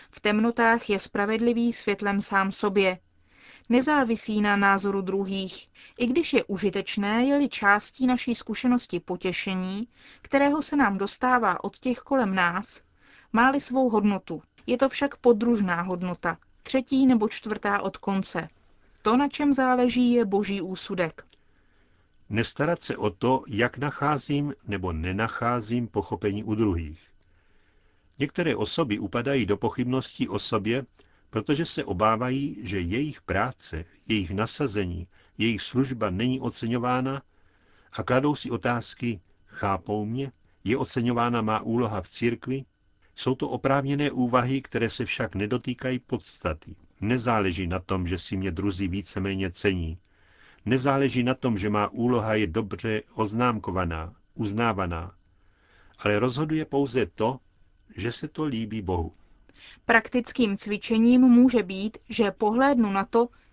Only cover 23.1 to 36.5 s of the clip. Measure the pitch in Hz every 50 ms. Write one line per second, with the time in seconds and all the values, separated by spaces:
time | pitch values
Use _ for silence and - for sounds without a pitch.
23.1 | 95 - 117 120 131 127 - - 104 101 120 120 - 123 139 147 - - 143 147
24.1 | 151 135 - - 147 143 143 147 135 - - 101 101 95 92 90 80 78 80 90
25.1 | 95 101 113 113 - - 120 117 123 123 104 107 120 120 120 110 - 104 - -
26.1 | 117 95 - 104 98 104 107 107 107 107 113 104 87 82 80 76 76 - - _
27.1 | _ _ _ _ _ _ _ _ _ _ _ _ _ _ _ _ _ _ _ _
28.1 | _ - 139 143 - - 175 160 117 101 107 - - - 160 - - - - 98
29.1 | - 120 120 139 139 135 107 90 104 101 - 117 - - 123 123 127 131 - -
30.1 | - - 131 - 98 104 - - 120 107 95 110 117 135 127 - _ _ - _
31.1 | _ _ _ _ - 110 107 - 147 147 165 - - 160 - - 98 87 107 110
32.1 | 113 110 123 127 131 139 143 139 - - - 95 101 95 87 85 101 123 151 151
33.1 | - - - - - 98 110 131 - - - - - 78 82 - _ _ _ -
34.1 | 113 107 92 85 95 98 110 - - - 151 123 95 104 95 90 85 85 87 -
35.1 | _ - _ _ _ - 104 117 113 95 - - - 123 139 131 131 113 110 101
36.1 | 90 95 117 127 127 131 127 120